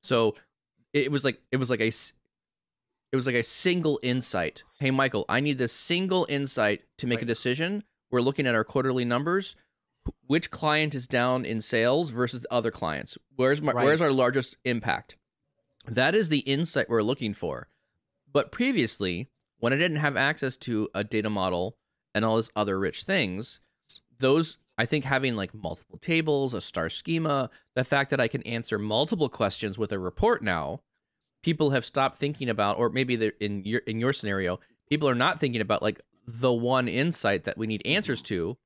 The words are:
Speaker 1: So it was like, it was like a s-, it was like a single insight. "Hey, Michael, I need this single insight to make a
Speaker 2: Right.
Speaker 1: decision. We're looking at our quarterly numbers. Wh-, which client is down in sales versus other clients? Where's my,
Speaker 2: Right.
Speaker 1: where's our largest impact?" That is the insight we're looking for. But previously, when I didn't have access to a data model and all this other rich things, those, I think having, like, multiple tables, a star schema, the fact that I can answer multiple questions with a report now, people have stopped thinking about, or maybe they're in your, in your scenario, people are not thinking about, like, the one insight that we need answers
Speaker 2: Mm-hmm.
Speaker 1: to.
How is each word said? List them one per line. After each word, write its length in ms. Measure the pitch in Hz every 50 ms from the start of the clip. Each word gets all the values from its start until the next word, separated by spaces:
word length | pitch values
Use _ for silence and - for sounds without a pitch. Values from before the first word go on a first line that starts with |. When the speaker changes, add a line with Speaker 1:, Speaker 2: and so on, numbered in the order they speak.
| -
Speaker 1:
So 320 | - 135 117 117 110 - - - _ _ _ _ _ _ _ _ _
it 200 | _ 147 139 135
was 120 | 147 143 131
like, 180 | 139 113 - _ _
it 60 | - 131
was 120 | 131 120
like 100 | 123 107
a 80 | 110 110
s-, 240 | 110 - - - - _ _ _ _ _ _ _ _ _ _ _ _ _ _ _ _ _ _ _ -
it 20 |
was 100 | 135 123
like 100 | 131 123
a 80 | 120 117
single 560 | - - - - 185 180 180 165 156 143 - -
insight. 600 | 127 123 131 123 - - 98 85 78 - - - _ _ _
"Hey, 120 | 143 135
Michael, 320 | 131 131 135 131 - 107 - -
I 100 | - 123
need 200 | 139 147 143 131
this 120 | 127 117
single 540 | - - - - 170 175 185 190 185 185 170 -
insight 540 | 143 143 143 135 - - 110 104 104 - _ _ _ _
to 100 | - 123
make 120 | 120 113
a 20 |
Speaker 2:
Right. 60 | - 117
Speaker 1:
decision. 560 | 117 - - 127 123 135 160 175 202 208 214 _ _ _ _ _
We're 100 | - 123
looking 260 | 120 131 139 - 147 131
at 80 | 120
our 100 | 113 107
quarterly 400 | - - 139 127 131 127 127 123
numbers. 500 | 120 120 123 143 160 175 190 196 - - _ _ _ _ _ _ _ _ _ _
Wh-, 40 | - - _ _ 131
which 240 | 139 165 170 -
client 420 | - - - 156 151 151 156 151 143
is 140 | 135 123 -
down 380 | - 123 120 127 127 131 127
in 160 | 69 113 113
sales 480 | 107 - - 113 113 120 131 151 175 156
versus 360 | 117 117 127 120 - 123 117 -
other 200 | - 123 113 113
clients? 460 | - - - 82 78 71 58 - - - _ _ _
Where's 280 | 135 127 131 139 147
my, 100 | 151 147
Speaker 2:
Right. 140 | 127 120 120
Speaker 1:
where's 160 | 135 151 160
our 100 | 170 151
largest 460 | 135 131 127 123 127 139 127 - - _ _
impact?" 500 | 127 123 120 104 113 73 - - _ - _ _ _ _ _ _ _ _ _ _ _ _ _ -
That 300 | - 120 113 127 143 170
is 120 | 214 214 160
the 120 | 156 143
insight 500 | - - 139 139 170 165 - 143 120 -
we're 120 | 117 113
looking 320 | 107 107 131 - 127 110 101
for. 360 | - - 85 69 60 - _ _ _ _ _ _ _ _ _ _ _ _ _
But 220 | 139 143 135 -
previously, 800 | - - 240 262 269 208 131 110 - - 101 92 87 85 117 - _ _ _ _ _ _
when 140 | 113 117 131
I 40 | 143
didn't 200 | 165 180 160 147
have 200 | 151 147 139 -
access 400 | 131 139 156 - - 135 123 -
to 320 | - - 120 107 107 - _
a 80 | 98 104
data 260 | 107 - 110 104 110
model 480 | 107 104 92 92 90 87 90 101 127 _ _ _ _ _ _ _ _
and 100 | 104 110
all 120 | 113 110 113
this 120 | 113 - _
other 240 | 107 104 101 98 95
rich 240 | 98 90 - - -
things, 560 | - 190 190 139 98 90 92 113 - - - _ _ _ _ _ _ - - _ _ _ 120
those, 400 | 131 131 135 160 165 160 - _ _ _ _ -
I 80 | 113 117
think 180 | - 156 127
having, 300 | 135 139 131 131 131 120
like, 180 | 107 95 92 -
multiple 460 | 110 104 82 85 - - _ - -
tables, 540 | - - 170 165 165 156 147 139 139 131 120
a 60 | 98
star 280 | - - - 95 82 80
schema, 640 | - - - - 165 165 160 156 143 139 131 113 _ - _ _ _
the 80 | - 127
fact 260 | - - 139 139 139
that 100 | - 135
I 80 | 127 117
can 140 | - -
answer 380 | - - 120 117 117 - - 104
multiple 500 | 104 107 104 113 143 156 - 180 156 131
questions 480 | - - 117 98 95 - - 104 98 107
with 140 | 113 101
a 80 | - 98
report 420 | 92 90 - - - 220 240 -
now, 400 | - 107 90 82 73 69 87 - _ _ _ _ _ _ _ _ _ _ _ _ -
people 280 | - 170 151 156 143
have 140 | 135 131 117
stopped 320 | - _ 143 135 135 - -
thinking 320 | 143 143 147 - 135 123
about, 300 | 113 104 104 101 104 -
or 100 | 120 117
maybe 260 | - 127 131 123 123
they're 180 | 117 113 107 - _
in 240 | 107 104 101 101 92
your, 180 | 101 110 120
in 180 | - - 110 113
your 140 | 117 127 135
scenario, 460 | - - 107 98 95 95 90 90 92 _ _ _ _ _ _
people 180 | 143 156 151 139
are 60 | 127
not 260 | 120 123 165 - -
thinking 220 | - 139 120 117
about, 220 | 107 95 107 - -
like, 180 | 107 104 - - _ _ _ _
the 280 | 120 113 113 123 131 123
one 340 | 117 117 123 131 131 127 120
insight 560 | 82 120 139 170 165 - - 107 98 92 -
that 140 | - - -
we 100 | 110 110
need 180 | 110 104 -
answers 340 | - 147 196 214 - 139 113 -
Speaker 2:
Mm-hmm. 120 | - 110
Speaker 1:
to. 220 | 90 82 85 120 - _